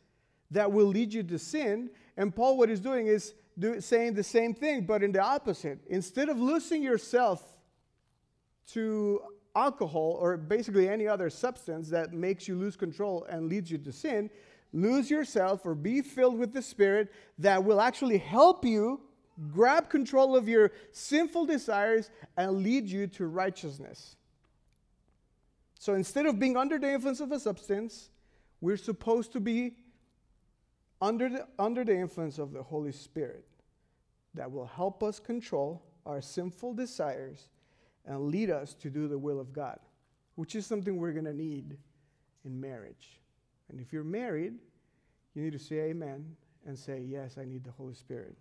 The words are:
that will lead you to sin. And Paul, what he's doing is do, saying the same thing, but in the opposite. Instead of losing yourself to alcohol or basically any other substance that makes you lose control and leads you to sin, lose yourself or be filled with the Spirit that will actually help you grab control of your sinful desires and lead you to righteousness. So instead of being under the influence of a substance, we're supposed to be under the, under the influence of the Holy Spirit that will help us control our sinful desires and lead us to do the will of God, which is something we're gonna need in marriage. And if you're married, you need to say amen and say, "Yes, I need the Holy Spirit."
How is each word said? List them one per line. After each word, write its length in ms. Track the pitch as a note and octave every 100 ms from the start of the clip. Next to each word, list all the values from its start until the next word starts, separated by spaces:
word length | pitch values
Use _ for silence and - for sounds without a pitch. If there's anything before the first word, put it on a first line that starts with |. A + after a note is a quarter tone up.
| _ _ _ _ _
that 180 | F3+ G3+
will 180 | G#3 G3+
lead 260 | G3 A3+
you 100 | A3
to 160 | F3 E3
sin. 520 | - D4+ B3+ G#3+ B3 - - -
And 180 | G3+ F#3+
Paul, 220 | B3+ C4
what 100 | A3+
he's 140 | G#3
doing 260 | A3+ B3+ A3
is 280 | G#3+ - - _ -
do, 220 | G#3+ A3+
saying 360 | - A#3 A#3 G#3
the 80 |
same 300 | G3 A#3 A#3
thing, 320 | - D4+ C#4 F3
but 160 | G#3
in 120 | G3+
the 80 | F#3+
opposite. 580 | G3+ C#4+ C4 E3+ D3 C#3 -
Instead 400 | F3+ - B3+ D4+
of 120 | B3+
losing 440 | B3 D#4+ - D#4+
yourself 720 | C4+ A3 - A#3+ A#3+ F3+ - - _ _ _ _ _ _ _ _ _ _ -
to 500 | A3+ A3 G#3+ G#3 G3+ - - _ G#3+
alcohol 640 | C4+ C4+ E3+ D#3 D#3+ E3+
or 160 | F3 F3
basically 540 | D#3 G#3+ A3+ G3 F#3
any 180 | A3 G#3+
other 220 | G#3 E3+
substance 600 | - B3+ B3 - D#3+ D#3
that 220 | E3 E3
makes 380 | E3+ F3+ F#3 -
you 60 | F3+
lose 200 | G3+ -
control 480 | F3 D#3 G3+ F3+ -
and 220 | E3+ E3
leads 240 | G3+ E3+
you 60 | D#3+
to 160 | C#3+
sin, 360 | B2+ D#4 A3 G#3 - - - _
lose 360 | D#3 G#3 C4+ A#3
yourself 560 | D4+ C#4+ G#3+ F#3 G3 F3
or 80 |
be 280 | D3+ E3+ C4
filled 360 | C4 B3+ B3+ A3+
with 140 | A#3
the 100 | C4
Spirit 520 | A3+ - G3 G3+ G#3 - - -
that 260 | F#3+ F#3+
will 160 | G3 G3+
actually 380 | A#3+ - C4 G3+
help 480 | - A3 E4+ F4+ A#3+
you 340 | G#3+ A3 C#4 - _ _ - D3+
grab 360 | D#3+ A#3+ D#4 -
control 460 | D4 B3 C4+ C4+ C4
of 140 | G#3+
your 200 | A3+ G#3 - -
sinful 540 | - - D4 E4 E4+ D#4+
desires 680 | D4 - G3+ G#3+ A3+ G3+ - - -
and 260 | F#3+ F#3+
lead 240 | F#3+ C4 G3+
you 220 | F#3+ G3
to 180 | - E3+
righteousness. 920 | F3 F#3+ F#3+ D#3 C#3 - - - - _ _ _ _ _ _ _ _ _ _ _ _ _ _ _ _
So 140 | -
instead 320 | G3 F#3 C#4 D4+
of 120 | G#3
being 200 | B3+ B3
under 200 | C#4 D#4
the 140 | C#4
influence 300 | C#4 C4+ C4
of 100 | C#4
a 80 | C#4+
substance, 680 | G#3+ F#3+ - G3+ A3+ - - _ _ _ _ _
we're 180 | E3 G3+
supposed 540 | - G3 A3+ A#3 A3+
to 80 | B3+
be 380 | G3+ A#3 B3 A#3 - _ _ _ _ _ _ _ _ _ _ _
under 280 | F#3+ A3+ B3+
the, 180 | C4 - -
under 280 | G#3 A#3+ A3+
the 100 | F#3+
influence 420 | F3+ F3+ D#3+ C#3+
of 140 | C#3+
the 100 | C3
Holy 300 | C3 D3+ D3
Spirit 540 | C3 - D#3 B2+ - - _ _ _ _ _ _ _ _
that 180 | D#3 C3
will 140 | C3+ A#2+
help 360 | - F#3+ F#3+
us 180 | G#3+ G#3
control 600 | - A#3+ - D#3 C#3 E3+ - _ -
our 160 | C#3+
sinful 520 | C3+ - F3+ F3 B3
desires 760 | A#3 B3 - D3 C3+ C3+ C#3+ - _ _ _ _ _ -
and 220 | C#3 D3
lead 220 | F3+ G#3+
us 240 | D3+ D3
to 160 | - D3
do 180 | C#3+ D3+
the 100 | C#3+
will 220 | C#3+ C#3
of 140 | C3
God, 260 | C#3 C3+ - _ _ _ _ _ -
which 180 | D#3+
is 120 | G#3+ G3
something 320 | G#3+ G3 F#3
we're 160 | E3+
gonna 200 | D#3 D#3
need 440 | D3 D#3 C#3+ C#3+ C#3 _ _ _ _ _ _
in 160 | C3+ B2+
marriage. 600 | C3+ A#2+ G2 - - _ _ _ _ _ _
And 100 | C3
if 140 | B2
you're 100 | D#3
married, 520 | D#3 G3+ B3 D#3 F3+ A#3 _ _ _ _ _ _ _
you 100 | D3+
need 100 | D#3
to 60 | C#3+
say 180 | D3 D#3
amen 580 | D#3 E3 D3 C3+ D#3 D#3+ _ _ -
and 120 | C3
say, 220 | C#3+ C3+
"Yes, 380 | B2+ C#3 C3 C3
I 80 | B2+
need 180 | C3
the 80 | B2+
Holy 220 | B2 C3
Spirit." 420 | B2 _ A#2+ - -